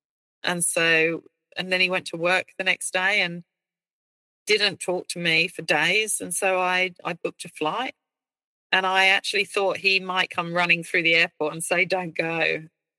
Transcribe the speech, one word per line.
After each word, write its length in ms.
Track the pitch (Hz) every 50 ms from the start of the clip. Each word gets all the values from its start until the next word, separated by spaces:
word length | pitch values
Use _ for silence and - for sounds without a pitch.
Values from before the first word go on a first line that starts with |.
| _ _ _ _ _ _ _ _
And 220 | - - 180 175 170
so, 600 | - - 170 165 165 165 160 160 165 165 - - - _ _ _ _ -
and 120 | - 185 185
then 120 | 185 185
he 80 | 185 180
went 180 | 180 180 175
to 100 | - -
work 360 | 170 165 175 185 185 - _ _
the 60 | - 190
next 280 | 185 180 - - -
day 280 | - 185 185 190 208 208
and 240 | 185 175 170 175 170 _ _ _ _ _ _ _ _ _ _ _ _ _ _ _ _ _ _ _ -
didn't 320 | - 214 208 208 202 165 -
talk 300 | - - 180 180 - -
to 100 | - 175
me 300 | 175 170 160 160 165 180
for 140 | - - 165
days. 580 | - 165 147 156 170 185 214 220 214 - -
And 120 | 190 180 175
so 260 | - 208 190 190 185
I, 320 | 185 180 180 180 185 185 180 - -
I 100 | 156 175
booked 300 | - - 170 - - -
a 60 | 175
flight, 440 | - - 156 156 180 220 254 262 - _ _ _ _ _ _ _ _ _ _ _ _ _ _ -
and 140 | - 185 190
I 220 | 185 190 190 190
actually 380 | 190 196 196 - - - 202 202
thought 320 | - - 208 196 190 165
he 220 | - 165 196 190 190
might 300 | 185 185 180 185 180 -
come 240 | - - 170 170 170
running 280 | 175 175 170 170 170
through 220 | 160 - - 180 165
the 120 | 165 165
airport 360 | 165 170 175 _ - 151 151 165
and 100 | 165 160
say, 200 | - 185 175 190
"Don't 320 | 170 190 185 180 170 156
go." 540 | - 170 165 165 165 160 160 160 156 160 160 _ _ _ _ _